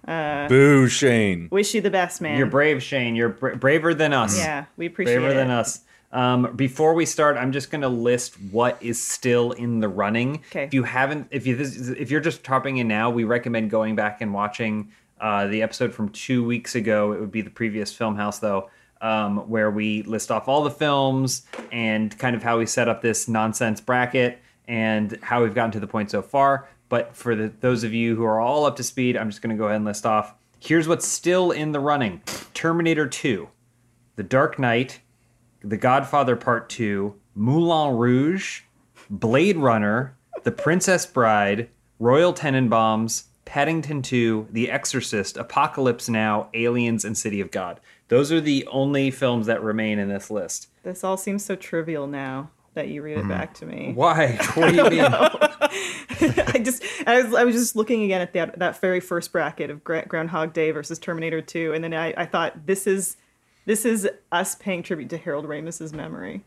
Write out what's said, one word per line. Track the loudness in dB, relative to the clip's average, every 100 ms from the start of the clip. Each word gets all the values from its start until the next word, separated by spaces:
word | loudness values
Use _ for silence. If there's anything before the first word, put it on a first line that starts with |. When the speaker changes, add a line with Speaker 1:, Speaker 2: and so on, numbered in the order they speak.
| -6
Speaker 1:
uh, | -6 -4 -4 4
Speaker 2:
Boo, | 8 8 8 6
Shane. | 4 4 4 4 0 0
Speaker 1:
wish | 0 0
you | 0
the | 0
best, | 0 -2 -4
man. | -4 0
Speaker 3:
You're | 2
brave, | 4 4 2
Shane. | -2 -2 0 2
You're | 0
bra-, | 0 -6 0
braver | 2 4 2
than | 2 2
us. | 4 2 2
Speaker 1:
Yeah, | 0 -4 -10 -10
we | -8
appreciate | -4 0 2
Speaker 3:
Braver | 2
than | 2 2
Speaker 1:
it. |
Speaker 3:
us. | 0 -2 -6 _ _ _
Um, | 0 2 2 0 0
before | -2 2 2
we | 4 0
start, | 2 2 2
I'm | -2
just | -4 -6
gonna | -4 -2
list | 0 2 2 -2 -12 -4
what | 2 2 0
is | -6 -6
still | -6 -2 2 2 2
in | -2 -2 0
the | 0
running. | 0 0 0 -2 -4 -10
Speaker 1:
Okay. | -8 0
Speaker 3:
If |
you | 0
haven't, | 0 0 0 -2 -6
if | -4 -2
you, | -2
this, | -4 -6 -8
if | -8 -2
you're | 0
just | 0 -6
dropping | -2 -2 0 -2
in | 0
now, | 2 0
we | 0
recommend | 0 0 0 -2 0
going | 0 0 0
back | -2 -4
and | -6
watching, | -2 -4 -4 -4 -4 -8 _ _ _
uh, | -2 0 0
the | 0
episode | -2 -2 -4
from | -2 -6
two | -6 -2 0 0
weeks | -2 -4 -2
ago. | 2 2 2
It | -2
would | -4
be | -6
the | -8
previous | -6 -4 -4 -8
Film | -4 -4 -2
House, | -4 -2
though, | -2 -2 -4 _ _ _
um, | -2 0 0 -4 -2
where | 0 0
we | 0 -2 -2
list | -4 -6 -2
off | -4 0
all | 0
the | 0
films | -2 0 2 2 2 0 -4 _ -16 -12
and | -4 0 0 -2 -2
kind | -2 0
of |
how | 0 0
we | 2
set | 0 0
up | 0
this | -2 -2 -2
nonsense | 0 0 0 -2 -2
bracket | 0 0 2 2 0 -2 _ _ -6
and | -2 0 0 -2 -6
how | -2 2
we've | 2 2
gotten | -2
to | -4
the | -6
point | -4 -2
so | -4
far. | -2 2 4 2 -4 _ _
But | -2 -2 -6
for | -2 -2
the, | -2 -2
those | 0 0
of | -2
you | -2 0 0
who |
are | 0 2
all | 2 2 0
up | 0
to |
speed, | -8 -2 0 0
I'm | -4
just | -6
gonna | -6 -2
go | 0
ahead | 0
and | -2
list | -2 0
off. | 0 -2 _ _ _
Here's | 0 2 2
what's | 0 -2
still | -2 2 2 2
in | 0 -2
the | -2
running. | 0 0 0 -4 -12 -14 -12
Terminator | -4 0 2 2 2 0
two, | -2 -2 -2 -4 _ _ _ _ _ _ -12
The |
Dark | 0 2 2 0
Knight, | 2 2 0 -8 _ _ _ _ _ _
The | -6 0
Godfather | 4 4 4 2 2 2
Part | 2 0 -2
Two, | -4 -2 -2 -4 -8 _
Moulin | -2 2 4 4 2 2 2
Rouge, | 4 4 2 -2 -6 -12 _ _ _ _ -12
Blade | -4 2 4 4 4
Runner, | 4 4 2 0 -4 -12 _ -6
The | -6
Princess | -2 0 2 2 0 0
Bride, | 2 4 4 2 0 -4 _ _ _
Royal | 4 6 4
Tenenbaums, | 2 0 2 4 4 4 2 -2 -6 -10 _ -6
Paddington | -2 0 0 -4 -6
Two, | -2 2 2 0 -4
The | -4 -2
Exorcist, | -2 -2 -4 -2 -4 -4 -8
Apocalypse | -4 0 0 2 0 0 -2
Now, | 0 2 0 -2
Aliens, | -2 0 2 0 -2
and | -4 -4
City | -4 -4
of | -4
God. | -6 -6 -10 _ _ _
Those | 2 4
are | 0
the | 2 0 0
only | -2 0 2 0
films | 0 0 0 0
that | 0
remain | -2 -2 -2 -2
in | -2
this | -6 -6
list. | -6 -6 -10 -12 _
Speaker 1:
This | -12 -6
all | -4 -4
seems | -4 -6
so | -6 -8
trivial | -4 -6 -4 -6 -6
now | -8 -8 -8 -12 _ _ -10
that | -8
you | -8
read | -8 -6
it |
Speaker 4:
Mm-hmm. | -4
Speaker 1:
back | -4 -6 -12
to | -14
me. | -10 -8 2
Speaker 3:
Why? | 4 4 2 2 -2
<laughs> | 4
What | 6
do | 8
you | 6
mean? | 6 4
Speaker 1:
<laughs> | 6 4 4 0 2 -2 0 -8 -10 -12 0
I | 2 2 0 0
just, | 0 -4 -8 -4 4
I | 4
was, | 4
I | 4
was | 4 4
just | 0 0
looking | 0 0
again | 2 0
at | -2
that, | -2 -4 -2
that | -2 0
very | 0 0
first | -2 -6 -2
bracket | -2 -2 -4 -10
of | -8
Gra-, | -6 -6 -4
Groundhog | -6 -4 -4 -2
Day | 0 0
versus | -2 -8 -10
Terminator | -6 -6 -4 -6
Two, | -6 -6 -4
and | -4
then | -4
I, | -4 -4 -4
I | -4
thought, | -2 -2 -4 -4
"This | -2 0
is, | -2 -2 -10 _ _ _ _ -2
this | 0 2
is | 0 -2 -6 _
us | -4 -4 -6
paying | -6 -6
tribute | -6 -8 -8
to | -10
Harold | -6 -6 -6
Ramis's | -10 -10 -12 -12
memory." | -12 -12 -12 -12 -12